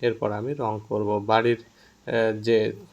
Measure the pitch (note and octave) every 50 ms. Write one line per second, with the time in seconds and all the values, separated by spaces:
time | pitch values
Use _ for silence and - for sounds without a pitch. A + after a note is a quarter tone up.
0 | B2 A#2+ A2 A2+ A#2 G#2+ G#2 G#2 A2 C3+ D3 C#3+ B2 G#2+ G#2+ G#2 G#2+ - A2 G#2+
1 | G#2+ G#2 G#2 G#2 G2+ G#2+ A2 A2+ A2+ A#2+ A#2 A2+ - - _ _ - _ _ _
2 | _ - - A#2 A2+ A2 A2 G#2+ G#2+ A#2 A2+ A2 G#2+ A2 G#2+ G#2 G2 -